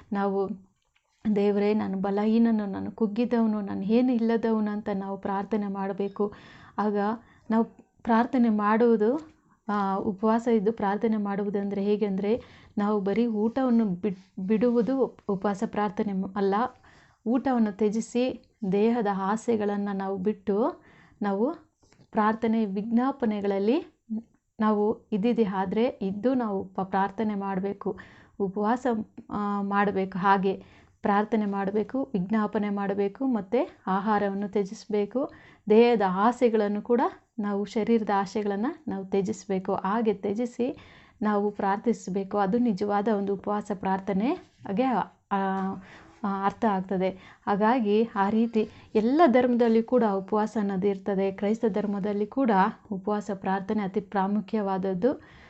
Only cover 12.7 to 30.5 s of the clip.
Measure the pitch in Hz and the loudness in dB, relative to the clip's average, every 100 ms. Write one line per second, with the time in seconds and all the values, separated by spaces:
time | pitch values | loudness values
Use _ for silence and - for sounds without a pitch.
12.7 | - 202 208 196 202 240 214 226 269 262 | -2 0 0 0 2 0 2 0 0 2
13.7 | 233 220 175 214 190 - - 185 220 247 | 4 2 0 -4 -6 -10 -6 0 2 4
14.7 | 240 226 269 240 - - 196 208 196 220 | 2 2 0 -2 -4 -6 -2 -2 -2 -4
15.7 | 214 208 208 208 190 190 202 196 202 254 | -2 -2 -2 -4 -4 -4 -2 0 2 -2
16.7 | - - - _ _ 220 262 269 247 214 | -6 -20 -20 _ _ -2 0 2 0 0
17.7 | 196 214 220 220 240 254 247 _ _ 190 | 0 0 0 -2 0 0 -2 _ _ -2
18.7 | 202 220 240 202 196 190 220 - 220 202 | 2 2 2 0 -2 -2 -2 0 0 0
19.7 | 202 202 196 190 196 196 208 - 202 285 | -2 -4 -4 -4 -4 -2 -2 -2 0 0
20.7 | - - - - - 202 196 254 339 - | -2 -14 -20 -18 -6 -2 0 -2 -4 -12
21.7 | _ _ - _ - 214 220 226 226 214 | _ _ -20 _ 0 0 2 0 0 0
22.7 | 196 226 233 262 269 226 208 202 196 208 | -2 0 0 0 0 -2 0 -2 0 0
23.7 | 311 - _ - 220 - _ _ - 214 | -2 -4 _ -10 -10 -10 _ _ -2 0
24.7 | 208 208 - - 208 233 233 202 196 196 | 2 0 -2 -4 -2 0 2 0 0 -2
25.7 | 202 247 - 196 202 247 262 220 196 190 | 0 0 -2 -6 -2 0 0 -2 -4 -6
26.7 | - 190 196 196 196 214 202 196 190 196 | -8 -4 0 -2 -2 -4 -4 -4 -4 -4
27.7 | 196 196 196 - - - - 196 208 208 | -6 -8 -8 -12 -20 -14 -6 -4 -2 0
28.7 | 247 254 220 - - - 202 208 202 202 | 0 0 -2 -6 -14 -10 -6 -4 -2 -2
29.7 | 202 208 190 190 190 196 196 196 | 0 2 0 -2 0 2 2 2